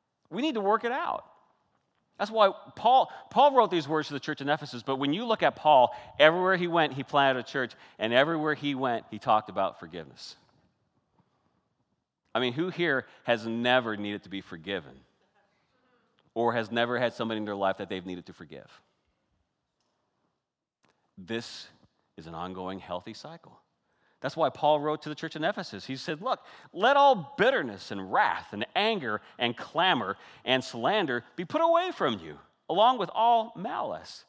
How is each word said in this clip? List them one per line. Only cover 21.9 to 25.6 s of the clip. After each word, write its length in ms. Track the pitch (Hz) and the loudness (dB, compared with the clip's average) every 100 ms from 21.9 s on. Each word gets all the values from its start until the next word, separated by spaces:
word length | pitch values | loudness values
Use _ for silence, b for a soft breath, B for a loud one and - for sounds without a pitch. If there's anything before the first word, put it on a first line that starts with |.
| _ _ - | _ _ -18
is 100 | 80 | -14
an 80 | 82 | -10
ongoing 440 | 90 92 92 95 | -10 -8 -10 -10
healthy 340 | 87 90 113 | -8 -10 -10
cycle. 460 | 110 147 165 - _ _ _ _ _ _ _ | -16 -18 -20 -20 _ _ _ _ _ _ _
That's 160 | 139 165 | -8 -2
why 140 | 143 | -2
Paul 280 | - 151 151 | 2 2 2
wrote 220 | 151 147 | 0 -4
to 80 | 151 | -8
the 60 | 151 | -10
church 200 | 160 156 | -10 -4
in 80 | |
Ephesus. 400 | 160 - | -4 -4